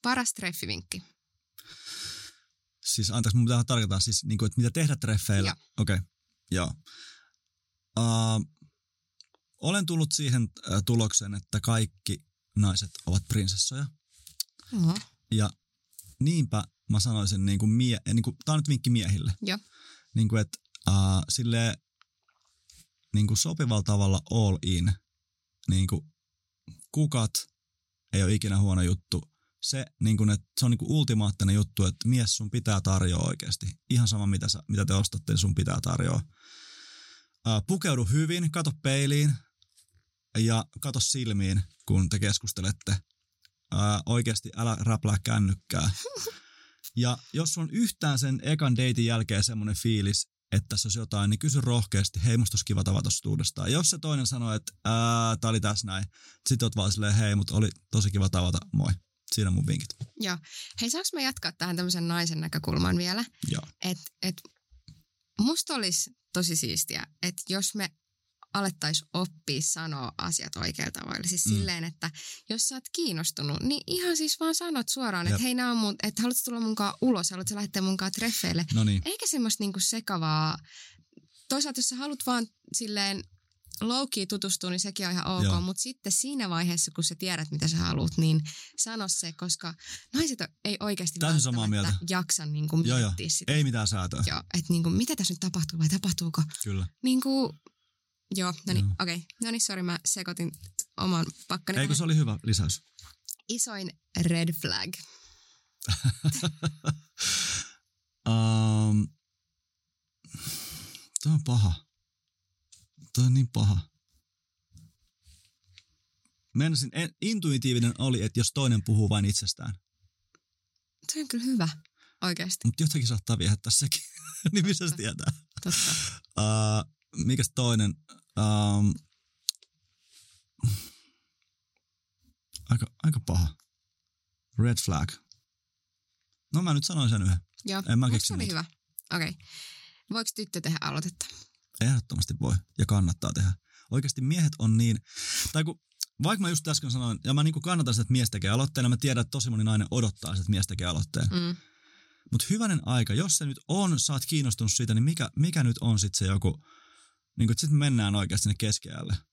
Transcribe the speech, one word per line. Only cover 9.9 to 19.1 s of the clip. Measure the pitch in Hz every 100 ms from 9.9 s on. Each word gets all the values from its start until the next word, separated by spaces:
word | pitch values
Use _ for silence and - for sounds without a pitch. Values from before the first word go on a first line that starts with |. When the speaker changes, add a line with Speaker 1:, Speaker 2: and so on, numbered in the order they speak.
| 170 151
Speaker 2:
siihen, | - 143 123 110 - -
äh, | 95 98
tulokseen, | 117 110 - 101
että | 101 - 107
kaikki | 110 113 110 _ - 92 _ _ _ 104
naiset | 104 90 92 - -
ovat | 95 -
prinsessoja. | 107 95 98 - 131 143 151 _ _ - - - _ -
Speaker 1:
Oho. | 220 165 190 - _ _
Speaker 2:
Ja | 110 104 - _ _ _ - - -
niinpä | 139 170 127 107 101 _ -
mä | 107
sanoisin, | 110 107 101 98 98
niinku | 98 107
mie-, | 113 127 117 -
niinku, | 117 113 - -
tää |
on | 156
nyt | 151
vinkki | 131 127
miehille. | 120 95